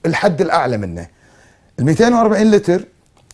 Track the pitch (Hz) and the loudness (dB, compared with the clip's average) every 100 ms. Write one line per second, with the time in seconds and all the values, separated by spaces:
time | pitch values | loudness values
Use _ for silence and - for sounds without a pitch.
0 | 170 - - 156 170 165 127 110 92 85 | -6 0 -2 0 -2 -2 -2 -4 -6 -10
1 | 85 _ _ _ _ _ _ - 135 160 | -14 _ _ _ _ _ _ -4 0 2
2 | 233 240 220 208 220 202 202 175 - _ | 2 2 2 2 2 2 2 -2 -4 _
3 | _ _ _ | _ _ _